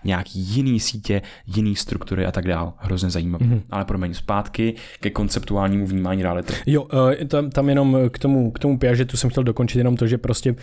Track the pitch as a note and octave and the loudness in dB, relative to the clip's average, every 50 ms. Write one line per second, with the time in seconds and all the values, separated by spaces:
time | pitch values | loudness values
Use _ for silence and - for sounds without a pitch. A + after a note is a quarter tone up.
0 | - G2+ F#2+ F2+ F2+ - - G2 F#2+ F#2 G2+ C3 C3+ C3+ B2 A2 G2+ - - G#2+ | -4 -2 -2 -2 -2 -6 -6 -8 -6 -2 0 0 2 2 2 0 0 -2 -6 -6
1 | G2+ - G#2 G2+ - - - - - - F#2 G#2+ G#2+ G#2 G2+ - - - - - | -4 -2 -2 -2 -2 -4 -14 -18 -12 -6 -2 0 0 0 0 -2 -4 -4 -6 -6
2 | - - F#2+ F#2 F#2 F#2 - G2 F2 F2+ F2 E2 E2 E2+ F2 - - F#2+ F#2 F2+ | -6 -4 -2 -2 -2 -2 -2 -2 -2 -2 -2 -2 -2 -6 -8 -6 -4 -4 -2 0
3 | F#2 F2+ E2 F2 E2+ F2 F2 E2+ - A#2+ A#2+ A2 F#2+ - - G2+ F#2+ - G#2+ F#2+ | 0 0 0 0 -2 -2 0 2 2 2 2 2 0 -2 -4 -4 -2 -2 -2 -2
4 | F#2 F2 F2 - - - G#2 G2+ G#2 - - - A2+ A2+ A2+ - - - - - | -2 -4 -4 -6 -4 -2 -2 -2 -2 -4 -2 0 0 0 0 -4 -10 -18 -12 -6
5 | - G#2 G2 - G#2+ G2 - G#2 G2+ - G2+ G2+ G2 G2 G2 G2+ G2+ F#2+ F#2+ F#2+ | -4 -4 -2 0 -2 0 0 -2 -2 0 0 2 2 2 2 2 0 0 0 0
6 | F#2 F2+ F#2+ F#2+ F#2 F2+ F2 F2+ F2+ - - - - - D3 D3 C#3 - - C3 | 0 0 0 0 0 0 0 -2 -2 -4 -4 -4 0 2 2 2 2 2 2 2
7 | B2+ B2+ C3+ - D#3 C#3 - C#3+ D3 C#3+ B2+ C#3+ C#3 C#3+ C#3 C#3 C#3 C3+ C3 C3 | 4 4 2 0 -2 -2 0 0 0 0 0 0 2 4 4 4 4 4 4 4
8 | C3 B2 B2 - - C#3 C#3 C3+ B2 A2+ A2+ - - C#3+ C#3 B2+ B2+ B2 B2 A#2 | 4 2 0 0 0 2 4 4 2 0 0 0 0 0 2 2 2 2 4 2
9 | C3 B2 - A#2+ - B2+ - C#3 C3 A#2+ A2 - B2 A2+ - B2 A#2+ B2 B2 A#2 | 2 0 0 0 0 0 2 2 0 0 2 0 0 0 2 2 2 2 2 2
10 | B2 A2+ A#2 A#2 - - A2+ - - C3 A#2+ - | 2 2 0 0 0 0 -2 0 2 0 0 -2